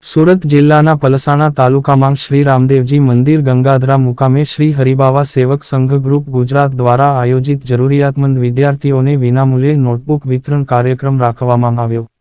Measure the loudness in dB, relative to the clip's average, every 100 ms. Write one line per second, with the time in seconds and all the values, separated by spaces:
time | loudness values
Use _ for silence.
0 | -4 0 2 2 2 2 4 4 2 2
1 | 0 0 0 0 0 0 0 0 0 2
2 | 2 -2 -2 0 2 2 2 0 0 0
3 | 2 2 2 0 2 0 2 0 2 0
4 | 0 0 0 0 -2 -2 -2 0 0 2
5 | 2 0 -2 -2 0 -2 -4 -2 0 0
6 | 0 -2 -2 -4 -2 0 0 0 0 2
7 | 2 0 0 -2 -2 -4 -2 -2 0 0
8 | 0 0 -2 0 -2 0 0 0 -2 0
9 | 0 0 0 0 0 0 0 0 0 -2
10 | -4 -4 -2 -6 -4 -4 -2 -2 0 -2
11 | -2 -2 -2 -2 -2 0 0 -2 -4 -6
12 | -8 _